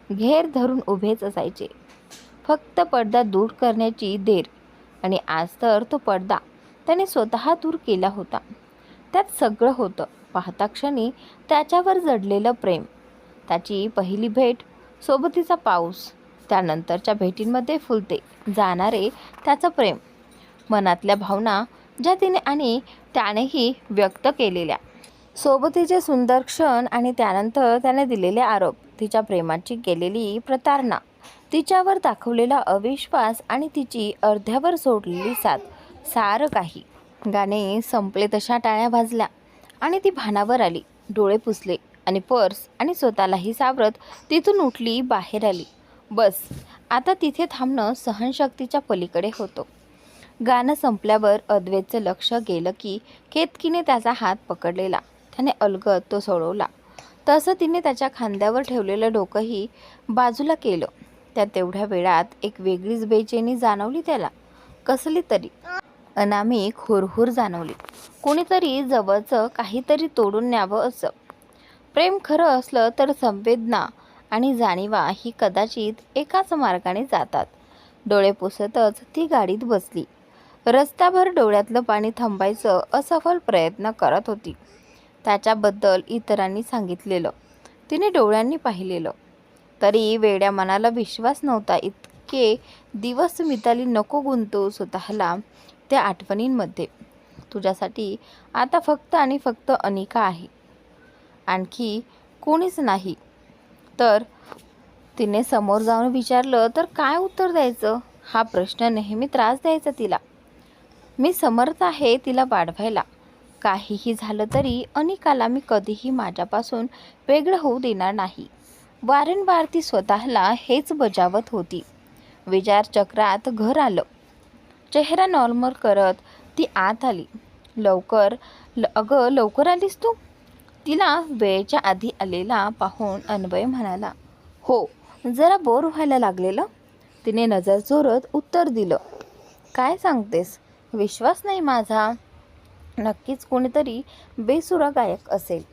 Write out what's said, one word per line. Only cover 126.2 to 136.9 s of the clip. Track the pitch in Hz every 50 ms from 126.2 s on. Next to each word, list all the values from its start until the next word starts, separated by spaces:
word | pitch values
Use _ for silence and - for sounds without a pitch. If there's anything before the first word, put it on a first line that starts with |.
| - - - - - - - -
ती | - - -
आत | 202 185 196 226 - 269
आली. | 254 202 170 - - - 220 _ - _ - _ - -
लवकर, | 226 214 196 190 180 - - 220 214 202 202 240 - - - - - - - -
ल-, | 240 220 - -
"अगं, | 214 214 214 285 269 240 247
लवकर | 277 269 220 214 - 269 302
आलीस | 349 359 349 392 381 -
तू?" | - - 466 453 - - - - _ _ _ - - - _ _ - -
तिला | 302 - 330 381 311 294 339 330 311
वेळेच्या | 277 220 214 196 190 190 202 - 285 294 -
आधी | 196 190 185 220 - - -
आलेला | 196 185 175 180 185 220 247 208 196 214 226 -
पाहून | 202 190 - - 220 202 190 196 - -
अन्वय | 208 196 185 180 180 185 220
म्हणाला, | 254 262 254 220 190 180 196 208 185 - - - - - _ _ - - _
"हो, | - - 254 220 165 - - _ - - - - - 247 233
जरा | 262 311 349 392
बोर | 381 311 240 226 277 320
व्हायला | 320 311 311 311 285 269 254
लागलेलं," | 233 196 185 180 185 190 196 262 381 - - _ _ _